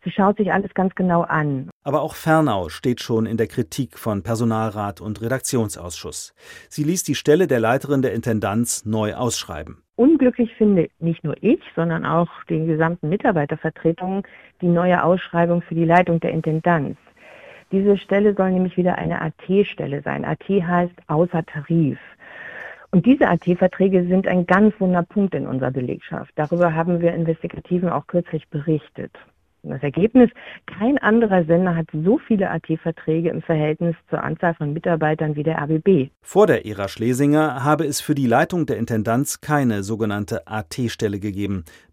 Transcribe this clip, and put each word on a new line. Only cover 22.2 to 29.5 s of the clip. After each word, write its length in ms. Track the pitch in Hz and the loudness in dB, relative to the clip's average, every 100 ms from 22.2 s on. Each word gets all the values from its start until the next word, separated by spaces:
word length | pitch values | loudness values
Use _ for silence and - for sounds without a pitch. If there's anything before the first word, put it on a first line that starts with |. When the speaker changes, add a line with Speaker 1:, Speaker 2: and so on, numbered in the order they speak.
| - - - - - - - | -20 -18 -18 -16 -16 -18 0
Speaker 1:
Und 120 | 185 | 2
diese 220 | 214 294 294 | 4 4 4
A-T-Verträge 800 | 175 - 175 185 - 190 185 175 | 2 0 2 2 2 2 4 2
sind 220 | 185 190 | 0 2
ein 180 | 180 175 | 0 4
ganz 280 | 185 214 - | 4 4 4
wunder 240 | 185 180 | 0 0
Punkt 320 | 175 214 196 | 0 -2 -2
in 140 | 156 135 | -2 -4
unserer 240 | 127 131 | -2 -2
Belegschaft. 580 | 131 127 - - - 131 - | -2 -4 -6 -8 -12 -10 -6
Darüber 360 | 151 175 175 | -2 2 2
haben 280 | 160 170 170 | 2 0 2
wir 140 | 170 | 0
Investigativen 760 | 170 165 160 170 - - 180 175 | 0 -2 -2 -6 -10 -4 -2 0
auch 180 | 147 - | -2 -2
kürzlich 420 | 180 175 160 - | -4 -2 -8 -6
berichtet. 640 | 151 143 156 - - - - - _ _ | -8 -2 -2 -2 -14 -14 -14 -20 _ _